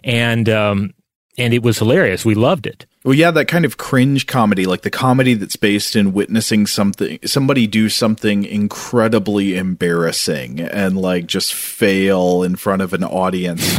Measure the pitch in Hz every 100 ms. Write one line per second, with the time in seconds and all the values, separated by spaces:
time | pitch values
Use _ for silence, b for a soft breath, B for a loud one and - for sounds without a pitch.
0 | - 117 120 117 110 107 104 101 101 -
1 | _ _ _ - 120 120 117 110 110 165
2 | 127 110 117 107 127 175 - - - _
3 | 131 139 170 160 - 170 156 - - 131
4 | 135 139 - 135 107 95 92 90 101 -
5 | 131 127 127 113 98 - 107 101 - 113
6 | 101 98 - 113 - 107 101 - 101 -
7 | 98 - - 139 135 135 110 110 110 -
8 | 113 110 110 101 101 104 104 - - 120
9 | 110 110 98 104 98 92 92 90 87 85
10 | 82 - - 73 62 71 85 101 95 95
11 | 92 90 85 95 - - - - 104 95
12 | 98 95 90 90 90 92 107 95 92 92
13 | 92 92 92 92 90 85 90